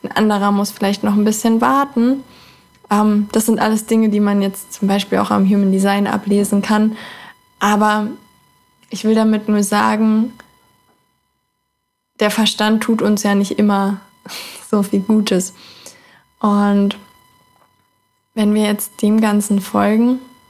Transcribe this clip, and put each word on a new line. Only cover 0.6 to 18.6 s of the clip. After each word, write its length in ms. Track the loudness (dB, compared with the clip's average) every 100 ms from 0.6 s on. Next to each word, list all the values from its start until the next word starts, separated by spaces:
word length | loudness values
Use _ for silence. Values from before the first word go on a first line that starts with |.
| -2
vielleicht 320 | -4 -4 -2
noch 100 | 0
ein 120 | 0 0
bisschen 340 | 0 0 2
warten. 640 | 2 0 0 0 0 -2 -6 -20 -20 -20 _ _ -2
Ähm, 380 | 0 2 2 0
das 140 | -2 0
sind 140 | 0
alles 260 | 0 -2 0
Dinge, 240 | 0 2
die 100 | 2
man 220 | 2 2
jetzt 320 | -2 -6 -16
zum 140 | -6 -2
Beispiel 300 | -2 0 -2
auch 140 | 0
am 160 | 2 2
Human 240 | 2 2
Design 360 | 2 2 0 0
ablesen 540 | -2 0 0 0 -2
kann. 360 | 0 2 0 -2 -14 -20 -20 -20 _ _
Aber 480 | 0 2 2 0 -4 -10 _ _ _ _ _ _ _
ich 140 | -4
will 120 | 0 2
damit 340 | 2 0 0
nur 140 | -2
sagen, 680 | 0 0 0 2 2 2 -2 -6 -20 _ _ _ _ _ _ _ _ _ _ _ _ _ _ _ _ _
der 120 | -2
Verstand 520 | 0 -2 0 0 0
tut 180 | 0 0
uns 220 | 0 0
ja 120 | 0 0
nicht 240 | 0 0
immer 400 | 0 0 -2 -4 -10 _ -18
<laughs> 360 | -16 -16 -18 -4
so 140 | -2
viel 180 | 0 -2
Gutes. 520 | 0 0 2 -2 -2 -12 -20 -20 -20 -20 _ _ _ _
Und 580 | -2 2 2 2 0 -4 -16 _ _ _ _ _ _ _ _ _ _ _ _
wenn 200 | -2 0
wir 100 | 2